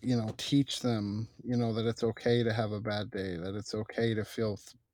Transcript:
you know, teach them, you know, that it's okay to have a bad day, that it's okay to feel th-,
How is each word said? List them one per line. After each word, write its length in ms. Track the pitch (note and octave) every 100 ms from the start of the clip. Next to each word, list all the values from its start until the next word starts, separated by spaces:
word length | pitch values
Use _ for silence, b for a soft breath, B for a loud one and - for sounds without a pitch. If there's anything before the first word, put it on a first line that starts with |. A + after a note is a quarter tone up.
you 140 | A#2+ A#2+
know, 160 | A2 -
teach 440 | - C#3+ C3+ -
them, 480 | B2 A2 G2+ G#2 A2+ -
you 140 | A#2 A#2+
know, 160 | A#2
that 120 | A2 A2+
it's 160 | A2+
okay 400 | A2+ - A#2+ A#2+
to 100 | A2+
have 180 | A2 G#2+
a 80 | G#2
bad 300 | G#2+ G#2 G2
day, 260 | G2 F#2+ E2+
that 180 | F#2 G2+
it's 200 | - G#2+
okay 380 | - - A#2 A2
to 100 | G2+
feel 320 | - A2 G2+
th-, 180 | - - _